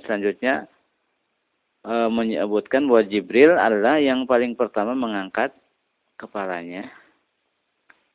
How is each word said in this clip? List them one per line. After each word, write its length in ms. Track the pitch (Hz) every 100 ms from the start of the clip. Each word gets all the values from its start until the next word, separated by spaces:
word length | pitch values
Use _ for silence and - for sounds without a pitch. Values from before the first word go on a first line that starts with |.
| -
selanjutnya, 640 | 104 101 98 123 143 - _ _ _ _ _ _ _ _ _ _ _
eh, 240 | 107 117 117
menyebutkan 760 | 113 113 95 104 104 101 131 143
bahwa 160 | 120
Jibril 560 | 101 104 90 101 151 170
adalah 400 | 104 107 107 151
yang 320 | 143 131 127
paling 240 | 123 123
pertama 400 | 117 117 - 104
mengangkat 560 | 131 120 104 95 - 131 - _ _ _ _ _
kepalanya. 720 | - 113 107 95 87 85 87 - - _ _ _ _ _ _ _ _ _ _ _